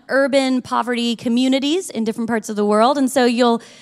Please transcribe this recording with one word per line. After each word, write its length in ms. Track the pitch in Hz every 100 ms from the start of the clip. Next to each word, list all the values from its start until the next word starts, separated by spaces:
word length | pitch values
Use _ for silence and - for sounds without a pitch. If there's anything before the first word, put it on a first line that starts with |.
| -
urban 540 | 254 277 269 262 254
poverty 520 | - 247 233 240 233
communities 760 | 233 - 233 262 262 285 349 370
in 120 | -
different 240 | 220 220 226
parts 220 | 233 208
of 80 | 208
the 80 |
world. 340 | 208 208 233 294
And 100 | 262
so 160 | 277
you'll, 380 | 240 233 247 233 - -